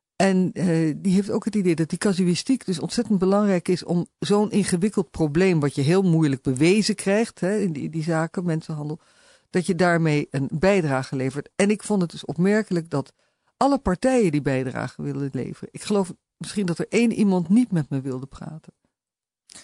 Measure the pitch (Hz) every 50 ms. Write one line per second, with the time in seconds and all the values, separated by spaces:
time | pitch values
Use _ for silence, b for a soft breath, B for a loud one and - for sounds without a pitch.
0 | _ _ _ - 190 196 190 185 185 160 - - 160 185 165 165 160 156 143 160
1 | 160 196 180 196 196 196 - 220 - 220 202 208 185 180 165 147 165 - - 170
2 | - 208 190 165 185 175 175 - - - 262 240 - - 185 - - 165 - -
3 | 233 - 208 180 185 185 196 202 214 202 190 175 - - 180 - - - 175 175
4 | 165 - _ _ - 151 202 208 208 - - 208 180 - 190 175 180 220 - 214
5 | 170 - - - 160 151 143 170 190 190 175 160 143 143 - - 135 147 175 196
6 | 196 180 160 160 160 147 135 123 - 143 127 127 151 170 196 220 196 226 208 -
7 | - 190 196 214 233 - - - 175 180 208 214 202 185 156 131 151 160 156 160
8 | 156 170 165 160 165 165 - 196 175 175 160 160 - - 160 147 147 147 151 b
9 | b b b b b b b b b b - 185 170 - 185 160 180 175 170 165
10 | 165 156 147 147 147 - - 143 139 - - 147 160 190 202 190 160 147 135 131
11 | 131 - - 131 127 131 127 143 - - _ - 202 202 214 196 - - 208 196
12 | 175 160 - - - - 143 165 175 196 208 220 208 - 185 170 160 165 - 139
13 | 127 - _ _ _ _ _ _ _ _ _ _ 247 277 277 269 - 196 180 -
14 | - 262 262 247 220 170 143 147 143 143 135 131 131 131 127 110 117 127 - -
15 | 147 143 139 139 139 135 131 131 - - 165 - - - - - - - 208 202
16 | 190 180 - - _ _ _ _ 160 - - 214 196 170 165 - 156 - - 214
17 | 233 233 - - 220 202 185 185 170 160 196 240 254 - 190 165 139 - 147 135
18 | 131 139 127 127 131 - - - - 160 156 156 - - - _ _ _ _ _
19 | _ _ _ _ _ _ _ _ _ B B B